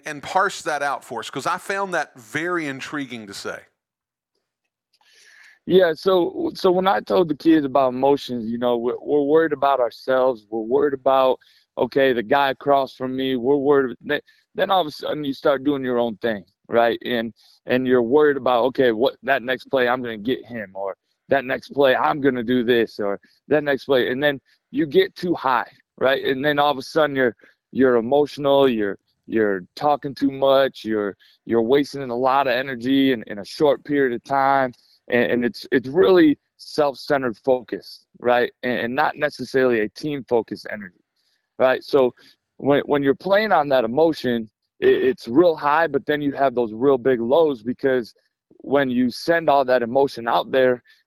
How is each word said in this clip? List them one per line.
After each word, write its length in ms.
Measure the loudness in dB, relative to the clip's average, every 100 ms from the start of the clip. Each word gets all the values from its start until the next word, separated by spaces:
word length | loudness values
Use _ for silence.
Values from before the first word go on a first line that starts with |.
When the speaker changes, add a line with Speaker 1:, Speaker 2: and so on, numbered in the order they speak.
| -14
Speaker 1:
and 180 | -14
parse 380 | -4 -2 -2 -4
that 200 | -6 -4
out 220 | -4 -6
for 160 | -8 -10
us? 100 | -10
'Cause 160 | -8 -6
I 120 | -6
found 360 | -6 -6 -4
that 240 | -4 -6 -10
very 500 | -10 -6 -4 -4 -6
intriguing 600 | -8 -10 -10 -10 -12 -14
to 60 |
say. 260 | -12 -12 -12 -14 _ _ _ _ _ _ _ _ _ _ _ _ _ _ _ _ -20 -20 _ 0
Speaker 2:
Yeah, 280 | 2 4
so, 580 | 2 0 2 2 -2 -6
so 180 | 0 2
when 160 | 2 2
I 140 | 0
told 260 | 0 0 0
the 80 | 0
kids 300 | 2 2 2
about 280 | 2 0
emotions, 560 | 2 2 2 0 -8 -6
you 80 | -2
know, 200 | 0 0
we're, 220 | -2 -4
we're 240 | -2 0
worried 300 | 4 4 2
about 260 | 0 0 2
ourselves. 680 | 0 -4 -2 2 2 0 -6
We're 120 | -8
worried 320 | -2 0 0
about, 440 | 0 0 2 2 0 _ _ _ -4
okay, 360 | -2 2 2
the 100 | 2
guy 280 | 0 0 0
across 440 | -2 0 0 0 -6
from 200 | -8 -6
me. 200 | -4 -2
We're 220 | 0 0
worried. 400 | 2 2 0 -4
Then, 220 | -8 -8 -8 _ _ -4
then 160 | 0
all 100 | 0
of 60 | -2
a 40 |
sudden 320 | -6 -8 -6
you 100 | -6
start 300 | -2 0 0
doing 200 | 0 -2
your 160 | -2 -2
own 160 | -2 -2
thing, 280 | -4 -6 -10 _ -4
right? 300 | 2 2 0 -4
And, 280 | -4 -6 -10 _ _ -2
and 200 | -2 2
you're 140 | 2
worried 360 | 4 4 4 2
about, 260 | 0 2 2
okay, 260 | 2 2
what, 260 | 2 0 -2
that 220 | -2 -2
next 220 | -2 -6 -4
play, 220 | 0 0
I'm 140 | 0
gonna 160 | -4 -8
get 260 | -4 -6 -6
him, 260 | -14 -12
or 240 | -10 -10 -10 _ _ -2
that 160 | -2 -2
next 240 | -6 -6
play, 260 | 2 4 4
I'm 260 | 2 0
gonna 220 | 0 0
do 200 | 0 0
this, 360 | 2 2 0 -2
or 200 | -6 -6 _ _ -2
that 160 | -2
next 220 | 0 -4 0
play. 240 | 0 0
And 120 | 0
then 200 | -2 -2 -8 _ _
you 160 | -6 0
get 280 | 2 0 -2
too 200 | -6 -4
high, 340 | 0 0 -2 _ _ -4
right? 260 | 0 0 -2
And 180 | -2
then 140 | 0 2
all 140 | 0
of 80 | 0
a 20 |
sudden 340 | -4 0 0 2
you're, 200 | 0 -2 _ _ _
you're 260 | 2 4 4
emotional, 720 | 2 0 0 -2 0 4 4
you're, 300 | 2 -4 -6 _ _ -6
you're 360 | -2 0 -2 -8 -4
talking 400 | -2 -2 -4 -4
too 160 | -4
much, 520 | 0 2 4 2 -2
you're, 320 | -6 -4 -4 -8 _ _ -4
you're 160 | -2
wasting 400 | 2 2 0 -6
a 140 | -8 -4
lot 320 | 0 0 0
of 60 |
energy 600 | -2 -4 -6 -2 2 2
in, 100 | 0 -6
in 120 | -12
a 60 | -12
short 380 | 0 0 0 -2
period 280 | -2 0
of 100 | -2
time. 500 | -4 0 2 2 0 -6 _ _ -2
And, 240 | 0 2
and 140 | 0 -2
it's, 220 | -6 -4
it's 160 | -4 -2
really 500 | 2 4 6 4 2 _ _
self-centered 800 | -8 -2 -2 -2 -4 -2 -2 -4
focus, 680 | 0 0 -2 -10 -12 -20 _ _
right? 320 | 0 0 0 -4
And, 160 | -6 -4
and 160 | -2 -2
not 220 | -2 -2
necessarily 640 | -6 -6 -4 0 2 2
a 80 | -2
team-focused 800 | -4 -8 -8 -2 -2 -2 -8 -12
energy, 320 | -14 -16 _ _ _ _ _ _ -2
right? 240 | 0 0
So 300 | 0 2 2 0 _ _ _ -6
when, 240 | 0 0
when 220 | 2 0
you're 120 | 0 0
playing 360 | 0 0 2
on 160 | 2 2
that 140 | 2
emotion, 640 | 2 2 2 0 -2 -4 -6 _ _ _
it, 240 | 2 2
it's 240 | 2 -2 -2
real 280 | 2 2 2
high, 320 | 0 0 0
but 180 | -2 -2
then 160 | -2
you 100 | -2
have 240 | 0 0 0
those 160 | -4
real 260 | 0 2 2
big 220 | 2 0
lows, 420 | 2 2 2 0
because 520 | -6 -4 0 0 -2 _ _ _ _ _
when 300 | -4 -2 0
you 200 | 0 -2
send 400 | -2 -2 0 2
all 160 | 2 2
that 160 | 0
emotion 480 | 0 0 0 -2 -4
out 220 | -2 0
there 300 | 2 2 2 _ _